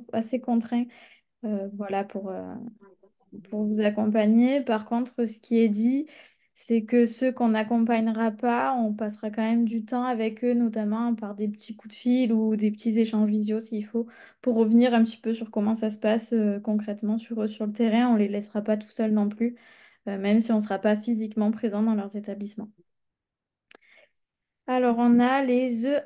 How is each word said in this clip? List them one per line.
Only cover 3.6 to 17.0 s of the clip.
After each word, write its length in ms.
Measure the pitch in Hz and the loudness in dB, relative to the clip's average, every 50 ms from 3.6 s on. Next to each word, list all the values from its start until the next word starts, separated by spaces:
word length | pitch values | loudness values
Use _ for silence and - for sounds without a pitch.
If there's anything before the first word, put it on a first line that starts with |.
| 214 | -2
vous 180 | 208 214 214 | -2 0 0
accompagner. 800 | 214 208 208 214 214 214 214 226 214 208 220 226 240 254 269 285 | 0 0 0 0 0 0 2 2 4 4 6 6 6 4 4 2
Par 240 | 277 - 226 214 214 | 0 0 -2 -2 -2
contre, 400 | - 233 233 254 247 - - 240 | -4 -4 -4 -4 -4 -4 -4 -4
ce 140 | 220 220 - | -4 -6 -8
qui 200 | _ - 240 226 | _ 0 2 4
est 100 | 226 220 | 4 4
dit, 380 | 208 208 226 240 262 277 302 - - - - - - _ _ _ _ | 2 2 0 2 2 0 -2 -6 -10 -20 -20 -20 -20 _ _ _ _
c'est 300 | - - - 233 226 214 | -14 -4 -2 -2 -2 0
que 220 | 220 240 240 240 | 2 4 4 4
ceux 260 | 233 233 - 262 262 | 4 2 -2 -2 -2
qu'on 180 | 247 - 240 233 | 0 0 0 2
n'accompagnera 840 | 220 214 220 214 240 233 226 226 240 226 226 226 220 220 226 226 | 2 0 0 0 0 0 2 2 2 2 0 0 0 0 -2 -2
pas, 420 | 214 214 - 240 240 240 262 269 269 | -2 -2 -2 -2 0 0 0 0 0
on 200 | 247 226 220 208 | 0 -2 -2 -2
passera 360 | 214 220 208 208 - - 214 | -4 -6 -8 -8 -8 -10 -8
quand 120 | 208 233 | -4 -2
même 240 | 220 220 233 233 233 | 0 0 2 2 2
du 180 | 220 233 226 214 | 0 -2 -4 -6
temps 180 | - 262 247 247 | -4 -4 -4 -2
avec 400 | 254 247 220 220 220 220 220 - | -2 -2 -2 -2 -4 -4 -2 -2
eux, 100 | 247 247 | 0 0
notamment 600 | 240 240 226 214 220 214 208 214 226 233 240 240 | 2 0 0 -2 -2 -2 -2 -2 -2 0 -2 -2
par 200 | 220 214 202 208 | -2 -4 -8 -8
des 120 | 202 214 208 | -6 -6 -6
petits 280 | 208 - - - 220 | -6 -8 -12 -16 -16
coups 200 | - - 214 - | -16 -16 -20 -14
de 40 | - | -6
fil 340 | - 247 247 254 254 220 226 | 0 2 2 2 2 2 2
ou 220 | 220 220 220 220 | 2 2 2 0
des 160 | 214 214 214 | 2 0 0
petits 280 | 208 214 - 233 214 226 | -2 -2 -2 -2 2 2
échanges 300 | 226 220 220 214 214 208 | 0 2 2 2 2 2
visio 300 | 208 214 208 208 214 220 | 2 0 0 -2 -2 -4
s'il 260 | 220 - 233 214 208 | -6 -6 -8 -8 -8
faut, 220 | - - 226 233 233 - - - - _ _ | -6 -4 -6 -6 -6 -10 -20 -20 -20 _ _
pour 140 | - 254 240 | -2 0 2
revenir 380 | 226 226 220 226 233 240 247 233 | 2 4 6 6 6 6 6 6
un 100 | 226 226 | 4 4
petit 140 | 226 - - | 2 0 -4
peu 160 | - 220 226 | -6 -6 -4
sur 180 | 226 233 - | -4 -6 -6
comment 240 | - 220 208 214 226 | -4 -2 0 0 0
ça 140 | 214 - 220 | -2 -2 -4
se 100 | 214 - | -4 -2
passe, 340 | - 214 220 226 220 - 240 | 0 0 0 0 0 0 0
euh, 260 | 226 214 208 202 202 | 0 2 2 0 -2
concrètement 580 | 208 - 208 214 208 214 202 208 | -2 -2 -2 -2 -2 -4 -8 -4